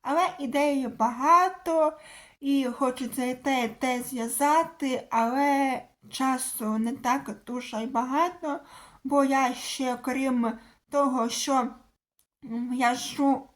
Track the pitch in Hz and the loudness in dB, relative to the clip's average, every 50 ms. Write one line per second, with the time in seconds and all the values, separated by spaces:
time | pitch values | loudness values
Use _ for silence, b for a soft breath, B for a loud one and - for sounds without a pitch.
0 | _ 254 285 330 370 359 - - 285 240 262 285 294 294 285 269 262 247 - - | _ 0 0 2 2 0 -2 -6 -8 -2 0 2 2 2 2 0 -2 -4 -2 0
1 | 226 240 240 240 262 302 339 349 359 381 370 - - 339 320 320 311 302 311 B | 0 0 0 0 4 6 6 6 6 4 0 -4 -4 0 2 4 2 2 0 B
2 | B B B B B B B B 285 277 277 277 262 247 233 - 269 254 254 - | B B B B B B B B -2 0 2 2 2 0 -2 0 -2 -2 0 -4
3 | 269 226 - 269 247 247 254 254 - 285 269 254 240 226 220 - - 254 247 247 | -8 -6 -4 -2 -2 -2 -4 -2 -2 0 0 0 0 -2 -4 -4 -2 -2 -2 -2
4 | 240 - 269 240 226 233 - - 285 294 302 330 330 320 - - 294 262 254 - | -4 -6 -6 -6 -4 -4 0 2 2 4 4 4 2 0 -4 -4 -2 -2 -2 -4
5 | - - - 226 226 233 254 269 285 285 277 277 277 269 254 - - - _ _ | -4 -2 0 0 0 2 2 2 2 4 4 2 2 0 -2 -4 -8 -14 _ _
6 | - - - - 262 262 262 254 254 - - - 226 214 214 220 220 233 277 - | -20 -16 -4 -2 0 0 0 0 -4 -6 -6 -4 -2 -2 0 0 0 -2 -4 -2
7 | - 247 254 277 277 - 208 - _ - 240 247 247 - - 214 226 262 269 - | 0 0 0 0 -2 -8 -12 -12 _ -10 -10 -8 -8 -6 -6 -6 -6 -2 -2 -2
8 | 254 254 269 302 339 359 359 - 339 302 277 277 B B B B B B B B | -2 0 2 2 2 0 -2 -6 -6 -6 -6 -6 B B B B B B B B
9 | _ 262 285 285 277 269 269 269 269 247 254 - - - - - 269 254 247 240 | _ 0 2 2 4 4 4 2 2 0 -2 -4 -8 -10 -6 -4 -2 -2 -4 -4
10 | - 262 254 262 269 269 254 247 233 226 226 B B B B B _ _ - 285 | -4 -4 -2 -2 0 0 2 2 0 0 -2 B B B B B _ _ 0 2
11 | 285 269 254 254 226 240 - - - 294 269 262 233 254 - - _ _ _ _ | 2 2 2 0 0 -2 -2 -4 -2 2 2 2 2 0 -6 -14 _ _ _ _
12 | _ _ _ _ _ _ _ _ - 220 226 233 240 247 247 254 247 240 247 254 | _ _ _ _ _ _ _ _ -14 -10 -8 -6 -6 -4 -2 0 2 0 0 0
13 | - - - - 277 277 269 269 - - _ | -6 -8 -4 0 2 2 2 0 -4 -14 _